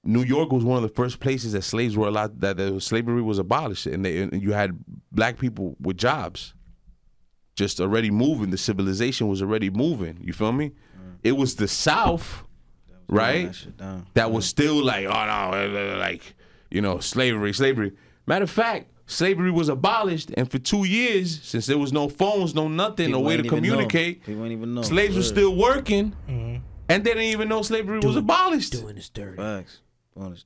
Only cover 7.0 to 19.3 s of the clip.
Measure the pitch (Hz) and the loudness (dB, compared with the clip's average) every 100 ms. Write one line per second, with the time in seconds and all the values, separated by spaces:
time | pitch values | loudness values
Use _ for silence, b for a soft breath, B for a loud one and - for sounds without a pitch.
7 | _ _ _ _ _ - 101 - 92 110 | _ _ _ _ _ -4 -4 0 0 2
8 | 113 104 135 143 101 92 - 98 95 95 | 2 4 2 2 -2 -2 0 0 0 0
9 | 120 131 107 95 98 110 98 98 151 135 | -2 0 0 0 0 0 0 0 0 0
10 | 85 85 87 87 110 131 147 B B 92 | -6 -8 -8 -2 0 0 -4 B B -20
11 | 92 90 113 135 131 - 104 - - - | -20 -2 2 2 0 0 -2 0 2 4
12 | 214 170 - - - - - - - - | 2 0 -4 -12 -14 -20 -20 -20 -20 -20
13 | - 104 113 160 180 180 - - 95 92 | 0 2 2 0 -4 -10 -18 -14 -12 -12
14 | 90 120 113 113 98 - 147 147 131 104 | -2 0 2 0 0 0 2 4 2 0
15 | 98 107 107 104 95 98 101 101 98 95 | -2 -2 0 0 0 0 -2 -2 -4 -2
16 | 92 87 - - b b b 90 104 87 | -4 -6 -14 -20 b b b -2 0 -2
17 | - 123 127 110 104 101 135 127 101 b | -2 0 2 2 -2 2 2 2 -2 b
18 | b b - 175 196 - 233 196 - _ | b b -2 0 2 0 0 -2 -8 _
19 | - - 220 | -10 0 2